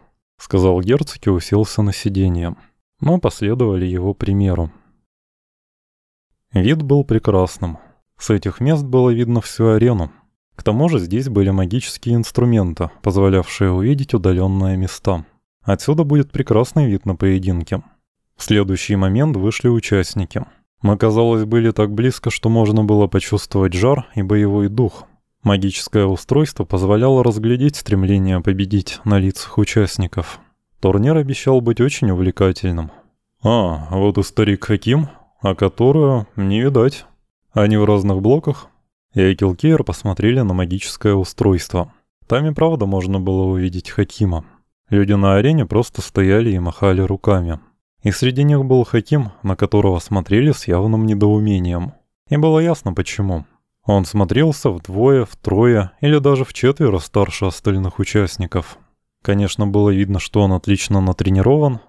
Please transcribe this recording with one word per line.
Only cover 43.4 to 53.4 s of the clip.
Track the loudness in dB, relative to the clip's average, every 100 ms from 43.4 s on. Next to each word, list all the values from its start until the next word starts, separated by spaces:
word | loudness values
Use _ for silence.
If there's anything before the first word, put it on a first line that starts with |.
увидеть | 0 -2 -4 -6 -6
Хакима. | -4 -4 -2 -2 -2 -8 _ _ _ _
Люди | 2 2
на | 2 4 4
арене | 2 2
просто | 0 -2 -2 -6
стояли | -6 0 2 2 2
и | -2
махали | -4 -2 0 2
руками. | 0 -2 0 0 -2 -8 -12 _ _ _
И | -4
среди | 0 -2 2
них | 2 2
был | 2 2
Хаким, | 2 0 0 0 -2 -6
на | -6 -2
которого | 0 2 2 0
смотрели | -2 -4 0 2 2
с | 0 -2
явным | 0 0 0 0
недоумением. | 2 2 2 2 0 0 -4 -6 -12 _ _ -4
И | 0
было | 2 2
ясно | 2 -2 -4
почему. | -4 -4 -4 -4 -4